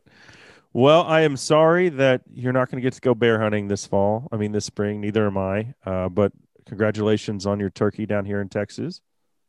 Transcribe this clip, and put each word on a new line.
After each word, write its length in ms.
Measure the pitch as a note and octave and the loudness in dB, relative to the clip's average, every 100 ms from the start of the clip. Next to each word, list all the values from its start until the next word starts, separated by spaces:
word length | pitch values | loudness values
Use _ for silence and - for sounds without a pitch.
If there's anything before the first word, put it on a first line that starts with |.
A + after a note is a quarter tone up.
| _ _ _ - - - _ | _ _ _ -20 -20 -20 _
Well, 300 | A#2 C3+ D#3+ | 2 6 6
I 180 | E3+ D#3+ | 6 2
am 160 | D#3 C3+ | 2 0
sorry 500 | - D#3 D#3+ F3 F3+ | 2 4 4 4 0
that 360 | C3+ C3+ B2+ - | 2 2 2 -4
you're 180 | - B2 | -8 -2
not 180 | B2+ B2+ | 0 -2
gonna 120 | B2+ | -2
get 100 | B2+ - | -4 -2
to 40 | |
go 160 | C3 A2+ | 0 2
bear 240 | A#2 A2 | 4 2
hunting 300 | A2 G#2 G2+ | 2 -2 -2
this 180 | G2+ - | -6 -2
fall. 400 | G2+ G2+ A2 D3 | 0 0 -2 -4
I 20 | A2 | -4
mean, 160 | G#2 | -4
this 140 | G#2 - | -4 -6
spring, 340 | - G#2 G#2 | -4 -4 -4
neither 260 | G#2 G#2+ G#2 | -4 0 0
am 120 | G2 | -2
I. 360 | F#2+ G2 A2+ - F#2+ | -4 -4 -6 -10 -8
Uh, 240 | F#2 F#2 | -4 -4
but 240 | F#2 G2+ - _ _ - | 0 0 -2 _ _ -12
congratulations 800 | G2 G#2+ G#2+ G#2+ G#2+ - G#2 F#2+ | -2 -2 0 0 0 -2 -6 -4
on 160 | G#2 | -2
your 80 | G2 | -4
turkey 360 | - G#2+ - G#2 | -2 -2 -2 -4
down 200 | G#2 G2 | -4 -4
here 160 | G2+ | -6
in 80 | G2 | -6
Texas. 500 | G#2+ G#2 - C3+ F#3+ _ _ _ _ | -6 -6 -8 -10 -12 _ _ _ _